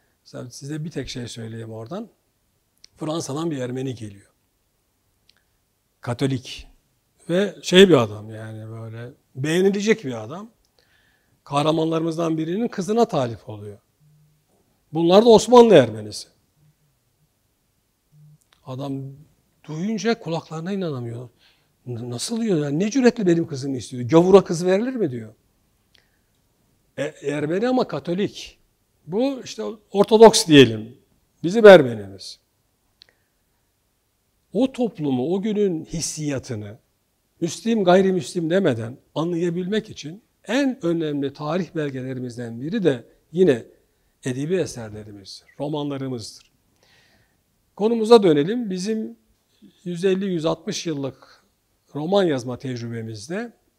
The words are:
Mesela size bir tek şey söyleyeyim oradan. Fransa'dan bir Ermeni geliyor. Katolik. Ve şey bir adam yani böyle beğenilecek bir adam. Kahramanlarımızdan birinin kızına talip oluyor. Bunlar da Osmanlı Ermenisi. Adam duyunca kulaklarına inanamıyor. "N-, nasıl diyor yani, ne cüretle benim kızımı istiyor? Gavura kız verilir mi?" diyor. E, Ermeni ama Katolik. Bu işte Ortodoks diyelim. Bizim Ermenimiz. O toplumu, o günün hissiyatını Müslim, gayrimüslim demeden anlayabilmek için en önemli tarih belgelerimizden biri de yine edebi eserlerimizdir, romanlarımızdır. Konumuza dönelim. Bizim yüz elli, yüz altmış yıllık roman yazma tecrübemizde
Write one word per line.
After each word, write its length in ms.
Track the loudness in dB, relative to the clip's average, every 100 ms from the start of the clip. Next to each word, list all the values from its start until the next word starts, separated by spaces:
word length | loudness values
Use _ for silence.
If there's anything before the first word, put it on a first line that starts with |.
| _ _
Mesela 260 | _ -18 -16
size 340 | -16 -12 -10
bir 60 | -10
tek 180 | -10 -10
şey 200 | -10 -12
söyleyeyim 440 | -12 -14 -14 -14
oradan. 360 | -14 -12 -12 -14 _ _ _ _ _ _ _ _ -12
Fransa'dan 540 | -8 -6 -6 -6 -6
bir 80 | -6
Ermeni 360 | -6 -6 -8
geliyor. 360 | -10 -14 -18 _ _ _ _ _ _ _ _ _ _ _ _ _ _ _ _ _ _
Katolik. 680 | -10 -4 -4 -4 -8 -18 -20 _ _ _ _ _ -4
Ve 240 | -2 -2 -6
şey 260 | 2 6 8
bir 60 |
adam 360 | 6 2 -6 -16
yani 400 | -16 -14 -14 -14
böyle 420 | -14 -14 -14 -18 -20 _
beğenilecek 720 | -8 -2 2 2 2 0 0
bir 200 | -4 -10
adam. 260 | -10 -14 -18 _ _ _ _ _ _ _ _ _
Kahramanlarımızdan 960 | -6 -2 0 0 -2 -4 -4 -4 -4 -4
birinin 300 | -4 -4 -6
kızına 360 | -6 -4 0
talip 440 | 0 0 -4 -8 -16
oluyor. 300 | -16 -16 -18 _ _ _ _ _ _ _ _ _ _ _
Bunlar 320 | -2 4 6
da 40 | 8
Osmanlı 460 | 6 8 8 10
Ermenisi. 540 | 8 6 0 -12 -14 -18 _ _ _ _ _ _ _ _ _ _ _ _ _ _ _ _ _ _ _ -20 -20 _ _
Adam 280 | -14 -10 -8 -8 -10 -16 -20 _ _ _
duyunca 540 | -12 -6 -4 -4 -2 -4
kulaklarına 540 | -4 -8 -8 -10 -8
inanamıyor. 560 | -6 -6 -6 -8 -12 -14 _ _ _ _ _ -14
"N-, 240 | -10 -10
nasıl 300 | -8 -8 -4
diyor 180 | -2 -2
yani, 200 | -2 -2
ne 120 | -2
cüretle 360 | 2 2 4 2
benim 200 | 0 -2
kızımı 300 | -6 -8 -8
istiyor? 320 | -10 -8 2
Gavura 360 | 4 8 8
kız 220 | 6 -2 0
verilir 280 | 0 -2
mi?" 160 | -4 -4
diyor. 240 | -6 -14 -20 _ _ _ _ _ _ _ _ _ _ _ _ _ _ _ -10
E, 60 |
Ermeni 680 | -10 -8 -8 -6 -4 -4 -2
ama 200 | -2 -2
Katolik. 680 | -6 -6 -4 -4 -8 -20 -20 _ _ _ _ -8
Bu 340 | -4 -4 -4
işte 180 | -12 -12 -12 -12 _
Ortodoks 560 | 0 4 10 10 10 6
diyelim. 520 | 8 8 4 -12 -20 _ _ _ _
Bizim 240 | -4 8 12
Ermenimiz. 720 | 12 10 -4 -12 -16 -20 -20 _ _ _ _ _ _ _ _ _ _ _ _ _ _ _ _ _ _ _ _ _
O 200 | -2 -2
toplumu, 640 | -2 -6 -4 -4 -2 -2
o 80 | -4
günün 420 | -2 -2 -2 -2
hissiyatını 920 | -8 -8 -8 -8 -6 -6 -8 -12 -12 -18 _ _ _ _ _ -8
Müslim, 440 | -8 -6 -2 0
gayrimüslim 640 | 4 4 4 0 -4 -6 -2
demeden 480 | 0 0 -2 -6 -14 _
anlayabilmek 760 | -6 -4 -2 -4 -4 -4 -6 -6
için 320 | -12 -16 -18 _ _
en 420 | -6 -2 -2 -2 -4
önemli 460 | -2 -4 -4 -6
tarih 420 | -6 -6 -4 -6
belgelerimizden 840 | -6 -6 -6 -10 -10 -10 -10 -12 -10
biri 220 | -6 -2
de 200 | 0 -2 -6 _ _
yine 340 | 2 2 2 -2 _ _ _ _ _
edebi 320 | -10 -8 -4 -4
eserlerimizdir, 920 | -4 -8 -14 -16 -18 -20 -20 -20 _ -12
romanlarımızdır. 920 | -8 -8 -8 -8 -8 -10 -12 -20 _ _ _ _ _ _ _ _ _ _ _ _ _ -4
Konumuza 460 | -2 0 6 6
dönelim. 480 | 6 4 2 -4 -6
Bizim 460 | -6 -6 -6 -8 -14 _ _ _ _ -20 _
yüz 200 | -10 -4
elli, 200 | 0 0
yüz 220 | -2 -2 -2
altmış 400 | -4 -6 -8 -6
yıllık 580 | -6 -8 -10 -20 _ _ _ _ _ _
roman 300 | -8 -2 2
yazma 340 | 2 0 -6 -10
tecrübemizde 960 | -8 -8 -8 -10 -10 -12 -10 -10 -10 -16 _